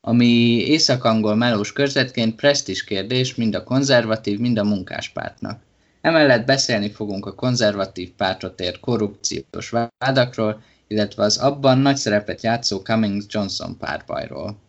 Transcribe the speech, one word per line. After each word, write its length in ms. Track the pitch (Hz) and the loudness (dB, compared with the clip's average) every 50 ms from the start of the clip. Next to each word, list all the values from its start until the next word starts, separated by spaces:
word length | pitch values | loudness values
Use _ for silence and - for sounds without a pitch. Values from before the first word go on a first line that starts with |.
Ami 260 | _ - 117 120 120 120 120 117 117 120 117 117 92 | _ 2 4 4 6 6 6 6 6 4 4 2 2
észak-angol 680 | 82 147 156 - - 135 127 - 120 110 110 107 107 104 | 2 2 2 4 2 2 2 2 2 2 2 2 2 2
melós 380 | 107 120 123 117 104 101 - - | 2 2 2 2 0 -2 -4 -2
körzetként 640 | - 143 139 135 139 127 127 - - 117 113 110 | -2 -2 0 2 0 -2 -2 -2 -2 -2 -2 -2
presztízs 500 | - - 143 143 143 - - 95 - - | 2 2 2 2 2 -2 -6 -6 -8 -6
kérdés 500 | - 107 98 95 107 123 127 127 127 - | -6 -4 -6 -4 -2 0 0 0 -2 -2
mind 200 | - 117 110 104 | -2 -2 -2 -2
a 100 | 107 107 | -2 -4
konzervatív, 720 | - 123 131 139 131 131 120 117 110 110 110 - - 104 104 | -2 0 0 2 4 4 4 4 2 -2 -2 -2 -4 -2 0
mind 200 | 117 123 120 107 | 0 0 2 2
a 60 | 101 | 2
munkáspártnak. 960 | 104 104 95 90 - - - - - - - 50 50 - _ - - - - _ _ _ _ _ _ _ _ | 2 0 0 -2 -6 -10 -10 -10 -10 -10 -10 -10 -10 -10 _ -10 -10 -10 -12 _ _ _ _ _ _ _ _
Emellett 460 | _ 156 165 160 151 139 127 117 117 | _ 2 4 6 6 6 6 4 4
beszélni 440 | 131 135 139 - - 127 107 101 104 | 2 2 2 2 0 0 0 -2 -4
fogunk 360 | 104 - 107 104 101 98 98 | -6 -8 -8 -6 -6 -8 -8
a 80 | 101 95 | -10 -10
konzervatív 760 | - - 127 127 120 117 107 101 101 95 92 - - 90 92 | -4 -2 0 0 2 2 2 2 0 -4 -6 -6 -10 -12 -12
pártot 500 | _ _ 104 92 92 - - 92 - - | _ _ -2 -2 -2 -4 -8 -12 -10 -6
ért 200 | 92 87 87 - | -6 -6 -6 -6
korrupciós 920 | - - 120 107 107 101 101 - _ - - 85 - _ - - - - - 117 117 117 _ _ | -4 -4 -2 0 0 -2 -4 -6 _ -8 -8 -8 -10 _ -12 -12 -12 -4 -2 -2 -2 -4 _ _
vádakról, 640 | - 135 135 131 123 123 - - 113 107 107 107 _ _ _ _ _ | -4 0 2 2 2 0 0 -2 -2 -2 -2 -4 _ _ _ _ _
illetve 360 | _ 107 107 104 101 - - 104 | _ -2 -2 -2 -2 -2 -2 0
az 140 | 104 107 - | 0 0 2
abban 400 | - 139 143 143 139 135 127 131 | 0 0 -2 2 2 2 4 4
nagy 180 | 135 139 139 | 4 2 2
szerepet 460 | 135 - 110 104 104 104 - 87 - - | 0 0 0 0 0 0 -2 -10 -6 -2
játszó 360 | 113 117 120 - - 104 95 | -2 -2 -2 -2 -4 -6 -6
Cummings-Johnson 1000 | - - 113 110 110 104 98 101 104 - - 107 104 98 92 - - 85 90 - | -4 -2 0 0 0 0 -2 -4 -6 -6 -6 -6 -6 -6 -6 -8 -10 -10 -12 -10
párbajról. 800 | - - 67 - - _ - - - - - 69 78 104 104 104 _ | -10 -8 -8 -10 -8 _ -10 -8 -8 -10 -12 -12 -10 -12 -12 -14 _